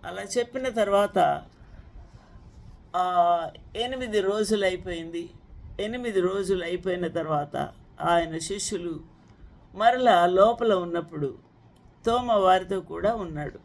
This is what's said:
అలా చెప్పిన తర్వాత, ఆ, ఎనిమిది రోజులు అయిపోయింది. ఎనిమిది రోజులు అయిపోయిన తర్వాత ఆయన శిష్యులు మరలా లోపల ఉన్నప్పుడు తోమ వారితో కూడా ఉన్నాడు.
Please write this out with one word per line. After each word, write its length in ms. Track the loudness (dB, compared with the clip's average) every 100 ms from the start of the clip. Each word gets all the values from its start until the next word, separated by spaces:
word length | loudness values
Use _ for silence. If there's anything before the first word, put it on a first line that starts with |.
| -12
అలా 160 | -12
చెప్పిన 460 | -4 -4 -4 -6 -6
తర్వాత, 760 | -2 2 2 2 2 0 0 -8 _ -20 -20 -20 -20 -20 -20 -20 -20 -20 -20 -20 -20 -8 -2
ఆ, 540 | 0 4 4 2 -2 -12 -14 -6
ఎనిమిది 440 | -6 -4 -2 0
రోజులు 440 | 0 0 0 2
అయిపోయింది. 680 | 0 -2 -8 -10 -8 -10 -10 -16 -20 -20 -16 -8
ఎనిమిది 400 | -8 -6 -2 0
రోజులు 440 | 0 -2 -2 -2
అయిపోయిన 420 | -2 -4 -4 -4 -4
తర్వాత 500 | -4 -2 -2 -2 -6 -6 -10 -20 -6
ఆయన 380 | 2 2 0 -6
శిష్యులు 600 | -8 -8 -6 -6 -6 -10 -14 -20 -20 -20 -20 -20 -20
మరలా 520 | 2 4 6 6 6 6
లోపల 480 | 6 6 6 2
ఉన్నప్పుడు 640 | 2 0 -6 -6 -6 -6 -8 _ _ _ _ -20 _ 0
తోమ 260 | 0 2
వారితో 480 | 4 6 4 2 -6
కూడా 340 | -6 -4 -2
ఉన్నాడు. 440 | -2 -6 -8 -10 -12